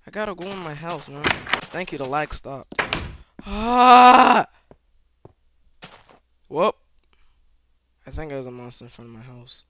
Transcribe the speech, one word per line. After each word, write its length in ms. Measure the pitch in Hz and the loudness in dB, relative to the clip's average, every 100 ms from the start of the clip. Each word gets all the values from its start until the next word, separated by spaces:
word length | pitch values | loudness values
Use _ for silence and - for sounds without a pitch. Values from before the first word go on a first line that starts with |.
| - | -16
I 40 | |
gotta 240 | 190 214 | -10 -10
go 140 | 180 180 | -10 -12
in 100 | 196 | -12
my 160 | 170 | -12
house, 340 | 147 165 170 139 | -12 -10 -12 -12
man. 160 | 139 151 - - - - | -10 -8 -8 -8 -10 -10
Thank 200 | 160 180 | -12 -10
you, 60 | 156 | -10
the 60 | |
lag 280 | 135 143 151 | -8 -6 -6
stopped. 420 | - - 135 - - - - - - - _ | -10 -12 -18 -16 -10 -8 -8 -10 -18 -20 _
Ah! 1000 | 208 202 226 247 247 247 247 254 254 233 - _ _ - _ _ _ _ - _ _ _ _ _ - - _ - _ _ _ | -14 -8 -2 4 8 10 10 8 6 4 0 _ _ -20 _ _ _ _ -20 _ _ _ _ _ -20 -20 _ -20 _ _ _
Whoop. 280 | 143 196 - _ _ _ _ _ _ _ _ _ _ _ _ - | -2 -2 -4 _ _ _ _ _ _ _ _ _ _ _ _ -16
I 40 | |
think 200 | 135 156 | -12 -10
there's 160 | 139 127 | -10 -12
a 40 | |
monster 360 | 123 123 120 117 | -16 -16 -16 -16
in 20 | |
front 220 | - 120 | -20 -20
of 60 | 113 | -20
my 60 | |
house. 420 | 123 123 120 - | -20 -20 -20 -20